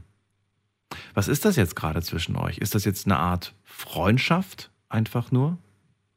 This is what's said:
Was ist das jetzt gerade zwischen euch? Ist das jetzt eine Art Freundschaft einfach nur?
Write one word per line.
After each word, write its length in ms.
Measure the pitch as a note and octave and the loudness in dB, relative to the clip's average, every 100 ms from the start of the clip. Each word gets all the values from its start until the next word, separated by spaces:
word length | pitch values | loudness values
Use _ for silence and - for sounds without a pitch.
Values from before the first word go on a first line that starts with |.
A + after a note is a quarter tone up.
| - _ _ _ _ _ _ _ _ - - | -14 _ _ _ _ _ _ _ _ -18 -6
Was 140 | - F#2+ | -2 0
ist 160 | D3 | 2
das 120 | G#3+ F3+ | 4 4
jetzt 180 | E2+ - | 2 0
gerade 240 | D#2 D#2+ | -2 -2
zwischen 360 | E2 E2+ - F2+ | -2 -4 -4 -2
euch? 220 | F2 E2+ | -2 -2
Ist 160 | G2+ | -2
das 100 | G#2+ | 0
jetzt 220 | G#2 F#2+ G2+ | 0 0 0
eine 120 | D2 | 2
Art 360 | F2 F2+ - - | 2 -2 -4 -16
Freundschaft 1040 | - - - D2+ F2+ B2+ - F3 F#3+ - - _ _ | -20 -18 -10 0 2 4 4 2 0 -8 -20 _ _
einfach 420 | A2+ A2 B2 A#2 | -2 0 -2 0
nur? 280 | B2+ D3 F3 - _ _ _ _ | 2 2 -2 -10 _ _ _ _